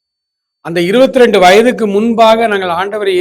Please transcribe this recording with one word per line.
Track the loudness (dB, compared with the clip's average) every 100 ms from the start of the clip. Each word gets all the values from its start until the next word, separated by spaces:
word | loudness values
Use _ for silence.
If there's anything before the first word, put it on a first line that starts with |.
| _ _ _ _ _ _
அந்த | -10 -4 -2
இருபத்திரெண்டு | 2 2 2 2 4
வயதுக்கு | 4 4 2 -2 -4
முன்பாக | -2 -2 2 2 2 0
நாங்கள் | -4 -4 -6
ஆண்டவரை | -6 -6 -4 -2